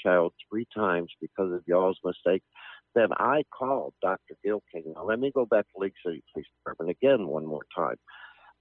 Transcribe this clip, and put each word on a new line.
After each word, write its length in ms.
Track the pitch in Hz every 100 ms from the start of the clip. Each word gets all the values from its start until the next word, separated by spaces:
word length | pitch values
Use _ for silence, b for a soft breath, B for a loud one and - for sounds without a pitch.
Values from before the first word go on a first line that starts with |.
child 320 | 98 90 82 - -
three 180 | 107 117
times 380 | 107 101 87 85 -
because 320 | - - 95
of 100 | 87 85
y'all's 320 | 87 95 92
mistake?" 380 | 92 - 87 92 - B B B _
Then 180 | 120 110
I 320 | - 113 147 139 -
called 380 | 131 135 71 -
Doctor 340 | 92 95 - 80
Gilking. 500 | 101 104 - 85 78
Now, 100 | 80
let 160 | 95 110
me 100 | 139
go 160 | 135 117
back 200 | 107 104
to 60 | 95
League 160 | 98 -
City 180 | 90 78 -
Police 160 | 78 71 _
Department 320 | 76 - 82
again 380 | 85 135 131 87
one 180 | 76 78
more 200 | 76 - 90
time. 220 | 73 60 _ B B B B _